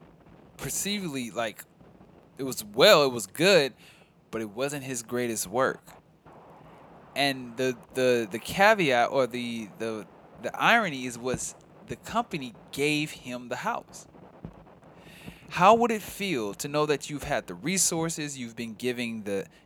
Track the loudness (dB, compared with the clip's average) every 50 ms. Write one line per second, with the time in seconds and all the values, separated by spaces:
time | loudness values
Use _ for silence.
0 | -20 -20 -20 -20 -20 -20 -20 -20 -20 -20 -16 -10 -8 -6 -4 -4 -2 -2 -2 -2
1 | -4 -4 -6 -6 -6 -6 -4 -4 -4 -4 -4 -8 -18 _ _ -20 -20 -20 -20 -20
2 | -20 -20 -20 -20 -20 -20 -12 -8 -8 -8 -6 -8 -10 -6 2 6 8 8 10 8
3 | 8 4 2 -2 -8 -6 -2 2 4 6 6 6 4 2 -2 -10 -20 -20 -20 -20
4 | -20 _ _ _ _ -10 -8 -6 -6 -6 -4 -4 -4 -4 -4 -6 -8 -8 -8 -8
5 | -6 -4 -4 -2 -2 -2 -2 -4 -4 -4 0 0 0 0 0 -4 -10 -20 -20 -20
6 | -20 _ _ _ _ -20 -20 -20 -20 -20 -20 -20 -20 -20 -20 -20 -20 -20 -20 -20
7 | -18 -8 -2 0 0 0 0 -2 -6 -10 -6 -2 -2 -2 -2 -4 -8 -8 -2 2
8 | 4 4 4 4 2 -2 -4 -8 -8 -4 2 6 6 6 6 6 4 4 4 4
9 | 4 4 4 2 0 0 -2 -6 -6 -6 -6 -8 -8 -10 -8 -6 -6 -6 -6 -6
10 | -10 -14 -18 -20 -20 -20 -16 -10 -10 -8 -4 0 4 4 4 4 2 0 -4 -4
11 | -6 -8 -8 -6 -4 -4 -4 -4 -6 -8 -12 -14 -20 -20 -20 -18 -12 -12 -12 -12
12 | -10 -6 -4 -4 -2 -2 -6 -8 -8 -10 -14 -16 -20 -10 -4 0 2 2 2 2
13 | 0 -2 -6 -12 -12 -10 -10 -10 -8 -8 -6 -4 -4 -4 -4 -6 -8 -12 -18 -20
14 | -20 -20 -20 -20 -20 -20 -20 -18 -18 -18 -18 -18 -20 -20 -20 -20 -20 -20 -20 -20
15 | -20 -20 -20 -20 -20 -20 -20 -20 -16 -8 0 4 8 8 8 8 6 2 2 0
16 | -4 -8 -10 -6 -4 -2 -2 0 -2 -2 -4 -6 -6 -4 0 0 2 2 0 0
17 | -2 -6 -10 -8 -4 -4 -4 -4 -4 -6 -10 -8 -4 -2 0 2 2 0 0 0
18 | -2 -4 -4 -6 -8 -8 -8 -10 -10 -10 -10 -10 -10 -10 -8 -4 -4 -4 -2 -2
19 | -4 -6 -6 -6 -6 -4 -4 -4 -4 -6 -12 -20 _